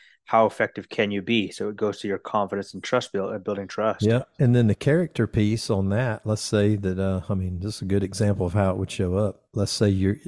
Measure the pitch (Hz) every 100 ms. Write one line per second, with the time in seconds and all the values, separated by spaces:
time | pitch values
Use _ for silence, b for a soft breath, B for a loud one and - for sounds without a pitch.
0 | b b - 113 110 - 110 - - -
1 | 104 101 92 117 95 - 104 104 107 101
2 | 104 95 - 107 98 101 98 95 - 127
3 | - 101 95 101 92 101 95 - 110 98
4 | 104 117 - - 127 123 113 98 - 160
5 | 170 - 110 - 104 110 - 101 98 104
6 | 127 107 107 107 - 107 104 104 98 92
7 | 95 92 - 98 92 90 101 - 95 98
8 | 98 98 104 98 90 98 98 95 95 -
9 | 92 92 104 - _ - 98 - 107 98
10 | 95 101